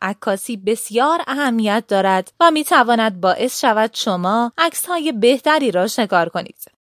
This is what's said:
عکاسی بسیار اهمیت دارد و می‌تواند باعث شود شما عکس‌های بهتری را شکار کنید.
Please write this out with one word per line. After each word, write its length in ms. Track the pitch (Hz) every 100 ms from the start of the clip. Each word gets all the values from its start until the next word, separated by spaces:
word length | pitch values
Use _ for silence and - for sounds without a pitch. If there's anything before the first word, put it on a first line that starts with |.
عکاسی 560 | 185 202 - 196 - 226
بسیار 640 | 190 226 - 220 277 330 330
اهمیت 560 | 269 277 226 214 208 -
دارد 460 | 196 190 190 190 -
و 120 | 339
می‌تواند 720 | 311 302 320 226 233 220 185
باعث 400 | 185 - 247 -
شود 280 | 262 214 220
شما 580 | - - 180 180 220 240 -
عکس‌های 540 | 330 - - 349 311
بهتری 600 | 233 233 262 302 311 262
را 160 | 180 202
شکار 420 | - 208 180 170
کنید. 340 | 175 - - - _ _